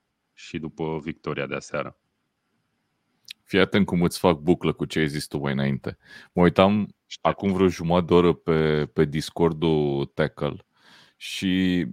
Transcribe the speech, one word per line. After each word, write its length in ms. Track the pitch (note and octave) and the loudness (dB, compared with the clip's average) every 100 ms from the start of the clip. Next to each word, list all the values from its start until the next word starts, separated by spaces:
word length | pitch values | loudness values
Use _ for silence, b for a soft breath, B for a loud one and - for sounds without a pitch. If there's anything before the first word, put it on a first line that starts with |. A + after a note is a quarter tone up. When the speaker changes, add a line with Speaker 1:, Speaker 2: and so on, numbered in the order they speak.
| _ _ _ | _ _ _
Speaker 1:
și 260 | _ - - | _ -12 -10
după 400 | D#2 - D#2+ D#2 | -10 -8 -6 -6
victoria 480 | D#2 C#2 D#2 C#2+ C#2 | -8 -10 -8 -8 -6
de 80 | C#2 | -8
aseară? 420 | - D2 C#2 - _ _ _ _ _ _ _ _ _ _ _ _ - - | -8 -10 -10 -12 _ _ _ _ _ _ _ _ _ _ _ _ -20 -20
Speaker 2:
Fii 160 | _ F#2+ | _ 0
atent 260 | F#2+ G#2+ F#2 | 2 2 0
cum 160 | F2+ | 0
îți 180 | E2+ - | 0 2
fac 200 | F#2 D#2+ | 2 2
buclă 340 | D2+ E2+ D#2+ | 2 0 0
cu 120 | - D2+ | -4 -4
ce 140 | D#2+ | -2
ai 80 | D#2 | -2
zis 200 | D2 - | -4 -8
tu 100 | D2+ | -6
mai 160 | C#2+ | -4
înainte. 440 | C#2 C#2 C2+ - - B B B | -2 -2 -4 -8 -14 B B B
Mă 80 | - | 2
uitam 540 | F2 - F#2+ G#2+ G2+ _ - | 4 6 4 4 -2 _ -20
Speaker 1:
Știu. 240 | - E2 | -4 -2
Speaker 2:
acum 220 | - G2 | -2 -2
vreo 140 | F#2 F#2 | 2 2
jumătate 380 | - E2 F2+ D#2+ | 2 0 0 4
de 80 | |
oră 200 | F2 F2 | 4 4
pe, 520 | D#2+ - D#2+ D#2 D2+ D2 | 2 0 0 2 0 -2
pe 200 | - D#2 | 0 0
Discordul 1000 | D2 - - E2 D#2+ E2 D#2 D2 C#2 C#2 | -2 -6 0 0 0 0 2 0 -2 -4
Tackle 600 | - D2+ - D2 - _ b b b b b | -4 -4 -2 -6 -6 _ b b b b b
și 680 | - - F#2+ F#2 F#2 F2+ C#2 | -14 -6 -2 0 2 0 -2